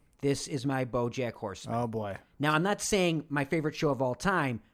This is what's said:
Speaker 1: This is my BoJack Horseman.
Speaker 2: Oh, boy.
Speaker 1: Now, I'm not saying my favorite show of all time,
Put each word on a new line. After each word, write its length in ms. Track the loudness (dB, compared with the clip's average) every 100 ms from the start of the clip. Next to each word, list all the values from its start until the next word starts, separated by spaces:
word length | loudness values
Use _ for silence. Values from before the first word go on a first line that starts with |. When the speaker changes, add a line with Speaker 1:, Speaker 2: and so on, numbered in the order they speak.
| _ -4
Speaker 1:
This 260 | 0 0 -2
is 180 | -4 -2
my 180 | -2 0
BoJack 480 | 0 0 -2 -4
Horseman. 420 | -4 -8 -8 -4 -2
Speaker 2:
Oh, 120 | -2
boy. 280 | -2 -4 -8 -12 -2
Speaker 1:
Now, 140 | 2
I'm 80 | 4
not 160 | 2 0
saying 440 | 2 2 4 2 0
my 140 | -2
favorite 320 | 0 0 0 0
show 140 | 2
of 120 | 2
all 120 | 0 0
time, 460 | 0 2 2 -2 -8